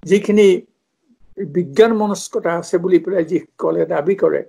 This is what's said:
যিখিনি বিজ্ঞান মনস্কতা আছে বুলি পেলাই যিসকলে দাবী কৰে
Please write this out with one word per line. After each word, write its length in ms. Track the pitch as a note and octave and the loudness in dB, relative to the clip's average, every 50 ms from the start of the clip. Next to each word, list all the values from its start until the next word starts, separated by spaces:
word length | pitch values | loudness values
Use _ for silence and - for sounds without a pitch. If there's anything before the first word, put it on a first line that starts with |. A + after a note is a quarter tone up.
| - | 0
যিখিনি 420 | E3 F#3 G#3 G#3 - G#3 G#3 G#3 G3 F#3 F3 - _ _ _ _ _ _ _ _ _ _ _ - _ - - | 2 0 0 2 2 4 6 6 6 4 2 -2 _ _ _ _ _ _ _ _ _ _ _ -20 _ -12 -12
বিজ্ঞান 540 | G3+ D3+ C#3+ F3+ F3 C3+ C#3 C#3 A3 A3+ A3+ | -12 -6 -4 -4 -4 -4 2 4 4 4 4
মনস্কতা 580 | G#3+ G#3+ G#3 G3+ - - - - - - F3 E3+ | 0 0 -2 -4 -6 -8 -8 -8 -4 -4 -2 -4
আছে 260 | E3+ E3+ - - F3 | -4 -6 -2 -4 -2
বুলি 200 | E3+ F#3 F#3 E3+ | 0 2 2 2
পেলাই 260 | D#3+ F3+ F#3+ F#3+ D#3+ | 0 0 -2 -2 -2
যিসকলে 600 | D#3+ F3+ D#3+ - _ _ _ - D#3+ E3 E3+ E3 | -2 -2 -4 -6 _ _ _ -4 -2 -2 -2 -2
দাবী 280 | - F3 D#3 D3 E3 G2+ | -2 -2 -4 -2 -2 -2
কৰে 280 | - - - D3 C#3+ - | 0 0 0 0 -2 -6